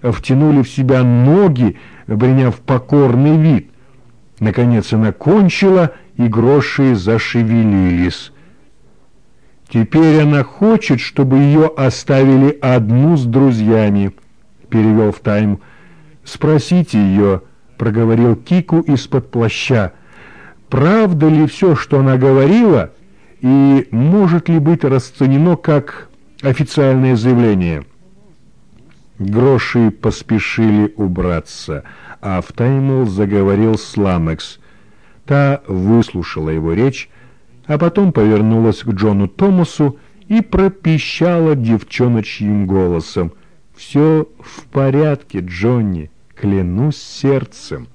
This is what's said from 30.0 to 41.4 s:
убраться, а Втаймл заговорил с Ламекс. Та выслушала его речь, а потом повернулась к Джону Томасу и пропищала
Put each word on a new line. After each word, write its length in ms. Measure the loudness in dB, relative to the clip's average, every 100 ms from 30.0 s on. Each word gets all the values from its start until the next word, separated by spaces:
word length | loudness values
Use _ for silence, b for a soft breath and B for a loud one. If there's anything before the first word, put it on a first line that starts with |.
| -6 -6 -4 -4 -4 -2 0 2 -2 -4
убраться, 880 | -6 -4 -4 -4 -8 -18 -12 -12 B B B B
а 180 | -8 -8
Втаймл 640 | -8 -4 -2 0 -2 -2 -2
заговорил 720 | -2 -2 0 0 0 0 -2
с 200 | -4 -4
Ламекс. 640 | -2 -2 -4 -6 -12 -20 b b b b b b -2
Та 340 | 0 0 -2 -6
выслушала 800 | -4 0 2 0 -6 -10 -8 -6
его 240 | -4 -4
речь, 380 | -2 -2 -4 -16 b b b b b -8
а 100 | -2
потом 360 | -2 0 0
повернулась 680 | 2 2 2 2 2 0 -2
к 60 | -6
Джону 400 | -2 -2 0 -4
Томасу 720 | -2 0 0 -2 -2 -4 -4 b b -4
и 120 | -2
пропищала 1120 | 0 0 -2 -2 -2 -2 -4 -4 -2 0